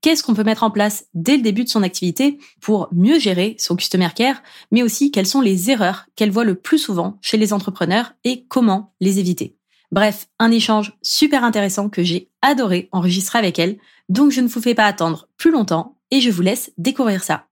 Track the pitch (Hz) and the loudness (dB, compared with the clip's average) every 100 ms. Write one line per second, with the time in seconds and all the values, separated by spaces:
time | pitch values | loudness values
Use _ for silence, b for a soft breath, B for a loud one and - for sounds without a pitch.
0 | 311 320 - 214 214 220 226 214 208 208 | 2 0 0 0 0 0 0 0 -2 -2
1 | - 175 165 285 226 202 240 220 190 - | -10 -6 0 2 2 -2 -2 0 -2 -2
2 | 180 165 277 285 B B - 214 170 170 | -4 0 -2 -2 B B -2 -2 0 2
3 | 196 320 214 180 196 214 - 175 - 185 | 4 4 2 0 -2 -2 -4 -4 -2 0
4 | 180 - 240 262 B B B 220 240 - | 0 0 -2 -2 B B B 0 0 0
5 | 285 285 185 269 240 190 180 262 180 190 | 0 0 0 2 2 2 0 0 0 -2
6 | - - 214 196 233 185 - 311 - 185 | -12 -2 0 2 0 -2 0 0 0 -4
7 | 175 202 - 220 214 208 190 190 170 202 | -4 -6 -4 0 2 0 -4 -4 -2 0
8 | 240 _ 240 247 _ - 233 190 214 _ | -2 _ -6 -6 _ 0 2 2 -4 _
9 | 185 196 180 180 - _ _ _ _ 190 | 0 0 0 -2 -6 _ _ _ _ 0
10 | 214 202 - _ 226 233 214 214 202 - | 0 -2 -14 _ 2 2 2 0 -2 -8
11 | - - 302 285 240 220 202 190 202 202 | -6 0 2 2 0 0 -2 -2 -6 -2
12 | 175 170 - _ 254 285 233 180 185 190 | -2 -2 -8 _ 0 2 0 -2 -2 -2
13 | 180 180 190 233 214 - 170 202 b b | 0 0 -2 0 0 0 -2 -4 b b
14 | _ 190 294 254 247 233 233 233 214 202 | _ 2 2 4 -2 0 -2 2 2 0
15 | 165 160 _ _ 330 320 202 165 - _ | -4 -4 _ _ 2 2 0 -2 -4 _
16 | _ 269 247 180 180 214 - - 170 269 | _ 0 2 2 0 0 -6 -6 -6 -2
17 | 240 190 - 156 _ | 0 -2 -4 -6 _